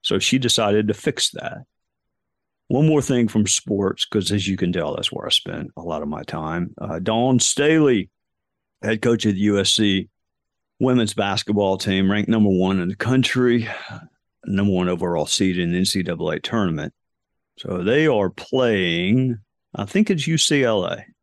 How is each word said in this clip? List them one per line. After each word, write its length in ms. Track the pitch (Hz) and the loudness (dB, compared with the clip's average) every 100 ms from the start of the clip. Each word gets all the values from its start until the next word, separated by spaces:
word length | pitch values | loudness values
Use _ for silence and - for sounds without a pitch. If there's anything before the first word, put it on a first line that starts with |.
So 160 | - 101 | -2 -2
she 220 | - 131 | 0 0
decided 480 | 123 - 107 104 107 | 2 0 2 2 0
to 80 | 104 | -2
fix 340 | - 135 - | -4 -2 -4
that. 340 | - - - 131 _ _ _ _ _ _ _ _ _ _ | -6 -12 -14 -20 _ _ _ _ _ _ _ _ _ _
One 180 | 131 156 | 2 4
more 140 | 151 | 2
thing 260 | 135 127 113 | 2 2 2
from 180 | 110 101 | 2 0
sports, 600 | - - 101 95 - - | -2 -2 -2 -2 -2 -2
'cause 260 | 110 92 | -2 0
as 160 | 101 98 | -2 -2
you 100 | 95 | -2
can 160 | 90 | -2
tell, 220 | 87 76 - | -2 -4 -4
that's 160 | - | -6
where 160 | - - | -6 -2
I 20 | |
spend 400 | - - - - - | -2 -2 -10 -10 -12
a 40 | |
lot 200 | 87 78 | -8 -6
of 80 | 73 | -6
my 140 | 78 | -8
time. 500 | - 80 78 85 87 - | -8 -8 -6 -4 -6 -8
Uh, 220 | - 80 | -8 -6
Dawn 400 | 92 110 127 127 | -2 0 2 2
Staley, 720 | - - 147 160 147 117 90 _ _ _ _ _ _ _ | 2 2 4 6 6 4 0 _ _ _ _ _ _ _
head 200 | 104 110 | -4 0
coach 240 | 120 117 110 | 2 2 2
of 100 | 95 | 2
the 60 | |
U 180 | 104 101 | 2 2
S 120 | 95 | 2
C 380 | - 104 95 - _ _ _ _ _ _ _ | 2 2 2 -2 _ _ _ _ _ _ _
women's 340 | 127 127 107 | 2 2 2
basketball 640 | - 101 95 - 104 98 92 | -2 -2 -2 -2 0 2 0
team, 340 | 95 95 95 | 0 0 2
ranked 180 | 104 104 | 0 0
number 200 | 110 104 | 2 4
one 300 | 92 95 95 | 4 2 0
in 100 | 90 | -2
the 60 | 101 | -4
country, 760 | 117 131 123 127 123 120 113 - - 117 - _ _ _ - | 0 2 2 2 2 2 -2 -10 -14 -16 -18 _ _ _ -4
number 280 | 98 101 | 0 2
one 160 | 92 90 | 2 0
overall 380 | 87 87 85 73 | -2 -2 -2 -2
seed 300 | - 95 90 | 0 0 0
in 140 | 87 | -2
the 60 | 90 | 0
N 80 | 95 | 0
C 180 | 98 | -2
double 260 | 87 82 82 | -4 -4 -4
A 100 | 80 | -4
tournament. 540 | - 113 95 78 76 _ _ _ _ _ _ _ | -4 -2 0 -2 -6 _ _ _ _ _ _ _
So 260 | - 92 | -10 -4
they 220 | 90 135 156 | 0 2 2
are 240 | 113 95 | 2 0
playing, 1080 | - - 131 123 104 90 85 90 123 131 113 _ _ _ | -4 -4 0 2 2 0 0 2 2 2 -4 _ _ _
I 120 | - 101 | -10 -4
think 240 | 190 214 | 0 2
it's 180 | 180 147 | 0 0
U 100 | 160 | 0
C 260 | - 147 | 2 2
L 220 | 123 110 90 | 2 2 -2
A 200 | 87 - _ | -6 -12 _